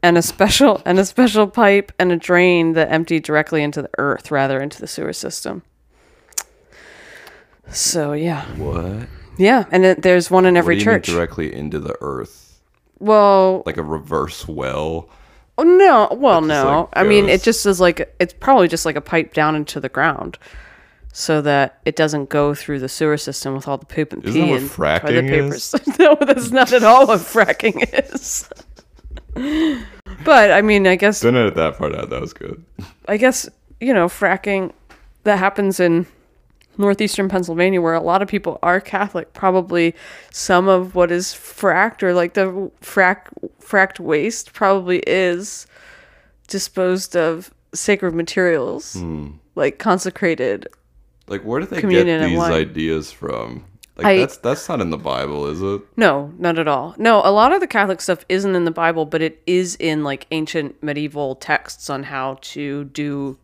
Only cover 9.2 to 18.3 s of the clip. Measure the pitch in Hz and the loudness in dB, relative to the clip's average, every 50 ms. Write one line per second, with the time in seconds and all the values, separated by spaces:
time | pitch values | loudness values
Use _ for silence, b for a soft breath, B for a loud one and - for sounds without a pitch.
9.2 | - - - - 185 202 254 254 196 - - 180 190 185 185 - - 185 180 180 | -20 -14 -4 2 4 4 4 4 2 2 2 4 4 4 4 4 4 4 4 4
10.2 | 170 - 180 185 185 185 180 175 170 170 175 196 208 214 226 190 - - 85 85 | 2 2 2 4 6 6 6 4 4 2 0 0 2 2 2 0 0 -2 -2 -2
11.2 | 85 80 - - 80 73 - - 73 76 78 76 76 73 - - - 71 69 62 | -2 -4 -4 -6 -6 -6 -6 -8 -10 -8 -8 -8 -8 -8 -10 -10 -8 -8 -8 -8
12.2 | 55 - - - _ _ _ _ _ _ _ _ _ _ _ - - 208 214 214 | -10 -12 -16 -20 _ _ _ _ _ _ _ _ _ _ _ -8 0 4 4 6
13.2 | 202 202 196 196 190 190 185 190 - - 78 - 80 76 80 78 76 76 80 76 | 6 6 6 6 4 4 2 0 -4 -6 -6 -6 -6 -6 -6 -8 -6 -4 -2 -2
14.2 | 71 78 - - - - 78 73 65 65 65 73 76 80 82 82 85 b b b | -2 -4 -6 -12 -14 -12 -10 -8 -6 -6 -4 -4 -4 -4 -6 -8 -10 b b b
15.2 | b b b b b b - - 302 339 359 370 392 370 294 226 208 - - 233 | b b b b b b -6 0 4 6 6 8 8 8 8 6 4 2 0 0
16.2 | 277 254 190 165 156 156 151 147 135 139 143 160 - - - - 185 208 208 208 | 2 4 4 4 2 2 0 0 2 2 2 0 -2 -2 0 0 2 4 4 4
17.2 | 202 202 175 190 - 226 226 - - 208 196 175 185 175 165 - - - - - | 4 4 2 2 2 0 0 0 0 0 2 2 2 2 2 0 -6 -10 -4 -4
18.2 | 180 175 | -4 -4